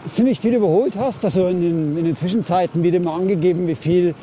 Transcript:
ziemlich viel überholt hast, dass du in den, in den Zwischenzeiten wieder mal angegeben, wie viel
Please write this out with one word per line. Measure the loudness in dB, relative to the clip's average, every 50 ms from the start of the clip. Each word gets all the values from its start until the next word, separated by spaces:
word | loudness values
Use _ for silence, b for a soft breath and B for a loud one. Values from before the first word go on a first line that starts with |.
| -14
ziemlich | -6 0 2 2 2 2 0
viel | 0 0 2
überholt | 2 2 4 4 2 2 0 -2 -2
hast, | -4 -4 -4 -2 -2
dass | -2 0
du | 2 2
in | 2 0 0
den, | 0 0 0 0 -2 -2 -2 -2
in | -2
den | -2 -2
Zwischenzeiten | -2 -2 -2 -2 -2 -2 0 0 0 0 0 0 0 0
wieder | 2 2 0
mal | 0 -2 -2
angegeben, | -2 -2 0 0 0 2 0 0 0 0 -2
wie | -4
viel | -4 -2 0 2 2 2 0 -2 B